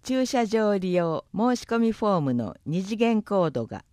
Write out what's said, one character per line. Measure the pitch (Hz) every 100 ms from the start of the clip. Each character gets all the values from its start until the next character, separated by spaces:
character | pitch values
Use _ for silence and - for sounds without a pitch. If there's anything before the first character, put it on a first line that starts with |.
駐 | - 262 254
車 | 254
場 | 226 220 214 202
利 | 185
用 | 175 170 160 -
申 | 185 240
し | 247
込 | - 233
み | 226
フ | 214 214
ォ | 190
ー |
ム | 139
の | 123 107 - -
二 | 165
次 | 190 220
元 | 233 220
コ | - 202
ー | 165
ド | 131 113
が | 101 -